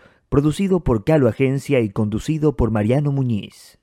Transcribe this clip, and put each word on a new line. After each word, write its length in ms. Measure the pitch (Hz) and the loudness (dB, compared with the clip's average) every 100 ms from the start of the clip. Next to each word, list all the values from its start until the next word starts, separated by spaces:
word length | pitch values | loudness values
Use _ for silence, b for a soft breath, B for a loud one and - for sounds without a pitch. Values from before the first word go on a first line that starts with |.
| b b _ | b b _
producido 500 | 135 151 147 196 185 | 0 0 0 0 0
por 240 | - 113 | 0 0
Calo 240 | 123 156 120 | 2 2 2
Agencia 520 | 104 131 135 - 135 | 2 0 0 0 0
y 100 | 107 | 0
conducido 680 | 113 107 107 - 156 151 - | -2 -2 -2 -4 -2 0 0
por 140 | 117 | 0
Mariano 420 | 110 104 135 147 | 0 0 0 0
Muñiz. 680 | 139 127 104 - - - _ | -2 -2 -4 -6 -16 -20 _